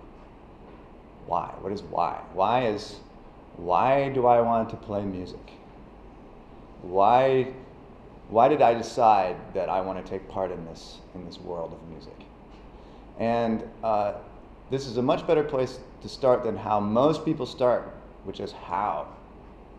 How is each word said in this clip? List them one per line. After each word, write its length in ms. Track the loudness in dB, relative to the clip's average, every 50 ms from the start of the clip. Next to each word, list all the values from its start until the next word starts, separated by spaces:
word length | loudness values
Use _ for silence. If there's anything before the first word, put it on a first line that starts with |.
| -20 -20 -20 -20 -20 -20 -20 -20 -20 -20 -20 -20 -20 -20 -20 -20 -20 -20 -20 -20 -20 -20 -20 -20 -10 -4
Why? 260 | -4 -4 -4 -4 -10 -12
What 100 | -8 -8
is 120 | -8 -8 -8
why? 360 | -6 -2 0 0 0 -2 -6 -12 -12 -2
Why 320 | 0 0 2 2 2 2
is, 340 | 0 -2 -2 -6 -10 -14 -18 -20 -20 -20 -20 -20 -20 -20 -20 -20 -20 -16 -12
why 520 | -2 0 2 4 4 4 4 4 2 0
do 160 | 0 2 6
I 160 | 6 6 6
want 280 | 6 4 2 0 0 -2
to 40 | -6
play 280 | -12 -10 -6 -6 -4 -4
music? 480 | -4 -6 -8 -10 -12 -12 -16 -18 -20 -20 -20 -20 -20 -20 -20 -20 -20 -20 -20 -20 -20 -20 -20 -20 -20 -20 -20 -20 -20 -20 -20 -20 -20 -20 -16
Why, 720 | -14 -4 2 4 6 6 6 6 6 4 4 2 2 0 -4 -14 -16 -20 -20 -20 -20 -20 -20 -20 -20 -20 -20 -20 -16 0
why 180 | 4 6 6 6
did 140 | 6 6
I 120 | 6 4 4
decide 640 | 2 -2 -6 -2 4 6 6 6 6 4 0 -2 -6 -10 -8 -4
that 160 | -4 -2 0
I 120 | -2 -2
want 220 | -2 -2 -6 -8 -8
to 80 | -8
take 160 | -10 -10 -10 -8
part 240 | -6 -4 -4 -4
in 140 | -4 -8 -10
this, 320 | -12 -14 -16 -16 -18 -18 -20 -20 -18 -16
in 120 | -14 -14
this 140 | -14 -16 -16
world 340 | -12 -10 -8 -8 -8 -8 -10
of 160 | -14 -16 -16
music? 360 | -16 -16 -18 -18 -20 -20 -20 -20 -20 -20 -20 -20 -20 -20 -20 -20 -20 -20 -20 -20 -20 -20 -20 -20 -8 -4
And, 440 | -2 0 0 2 2 0 0 -2 -4 -8 -14 -6 -2
uh, 300 | 0 0 2 0 0 -4 -6 -12 -16 -20 -20 -20 -20 -20 -20 -10 -6
this 160 | -4 -4 -4 -4
is 100 | -4 -2
a 40 |
much 260 | 0 0 0 0 2 2
better 160 | 2 2 2
place 360 | 0 0 -2 -2 -2 -4 -12 -16 -18 -20 -16
to 80 | -16 -14
start 340 | -12 0 4 4 4 4 4
than 140 | -2 -4 -4
how 220 | -2 0 0 0
most 440 | 0 2 2 4 4 4 4 2 0
people 220 | -4 -2 -2 -4
start, 480 | -8 -4 0 2 2 2 2 0 -6 -14 -16 -18 -20 -20 -18 -14
which 160 | -14 -10 -8
is 120 | -8 -10 -10
how. 520 | -12 -10 -6 -4 -2 -2 -2 -2 -4 -6 -10 -14 -20 -20 -20 -20 -20 -20 -20 -20 -20 -20 -20 -20